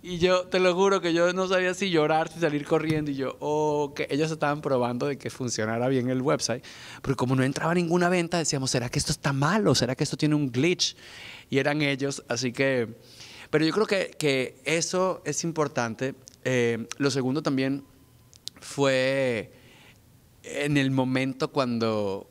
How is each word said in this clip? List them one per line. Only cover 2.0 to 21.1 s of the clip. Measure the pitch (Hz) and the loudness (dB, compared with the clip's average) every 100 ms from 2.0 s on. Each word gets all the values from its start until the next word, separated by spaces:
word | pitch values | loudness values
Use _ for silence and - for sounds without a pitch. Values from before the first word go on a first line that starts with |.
| 151 156 160 | 4 2 0
si | 165 | -2
salir | 165 147 143 | 0 0 0
corriendo, | 160 156 156 151 | 0 2 0 0
y | |
yo, | 139 127 - | -4 -6 -6
"Ok". | 147 151 151 147 147 143 147 | -2 0 2 0 -2 -4 -4
Ellos | 139 156 | 0 -2
estaban | 156 147 147 | 0 0 0
probando | 151 131 120 123 143 | 0 0 0 0 -4
de | 143 | -4
que | 120 | -8
funcionara | - 127 113 107 117 123 | -6 -6 -2 -2 0 0
bien | 135 123 | 0 0
el | 131 | 0
website, | 127 147 - 120 - - - - | 0 0 -2 -4 -6 -18 -18 -12
pero | - | -4
como | 135 127 131 | -2 2 2
no | |
entraba | 131 139 165 | 2 0 0
ninguna | 175 170 175 175 | 0 2 2 4
venta, | 180 170 175 | 2 0 -2
decíamos, | 151 143 131 | 0 -2 0
"¿Será | 131 120 | -2 0
que | 143 | -2
esto | - | -2
está | 151 - | -2 -2
mal | 139 143 208 202 | 0 2 2 4
o | 127 | 4
será | 120 | 2
que | 131 | 0
esto | 147 147 | -4 0
tiene | 151 | 2
un | 151 143 | 2 0
glitch?". | 120 160 175 - - - - - - - | 0 0 2 -2 -4 -20 -18 -18 -20 -2
Y | 135 | 0
eran | 139 147 | 2 0
ellos, | 143 139 139 139 - | 0 0 -2 -6 -6
así | 120 127 | -2 -2
que... | 113 135 131 113 113 - - - - - | 0 2 2 -2 -6 -20 -20 -20 -20 -2
Pero | 151 | 0
yo | 160 | 2
creo | 185 220 | 2 0
que, | 196 180 - | 0 -2 -2
que | 151 135 127 - | 0 0 -2 -6
eso | - 160 160 185 185 175 | -2 -2 0 0 0 -2
es | - 143 | -6 -4
importante. | 170 160 147 - 120 113 131 - - - | -4 -2 -2 0 -4 -2 -6 -6 -18 -8
Eh, | 127 127 120 113 117 - | -2 2 2 0 -6 -2
lo | 139 | -2
segundo | 131 127 143 | 0 0 0
también | 156 135 135 139 139 - - - _ - - - | 0 0 0 -2 -8 -20 -20 -20 _ -16 -16 -14
fue | - - 139 131 131 135 131 113 92 - - - - - - - _ - | -14 0 2 4 2 2 0 -2 -6 -14 -20 -20 -20 -20 -20 -20 _ -20
en | - - 147 143 | -10 -4 0 2
el | 135 | 2
momento | 131 127 | 2 2